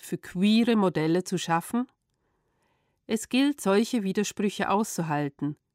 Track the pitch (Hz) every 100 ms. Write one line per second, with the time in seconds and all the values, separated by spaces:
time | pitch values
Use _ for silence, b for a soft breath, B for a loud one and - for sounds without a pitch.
0 | - 175 - 180 202 220 233 226 190 175
1 | 156 175 185 175 - 165 - 233 254 _
2 | _ _ _ _ _ _ _ _ _ _
3 | - 220 - 247 285 285 190 196 226 247
4 | 190 190 202 - 202 - 196 202 226 -
5 | 160 147 147 - 143 151 _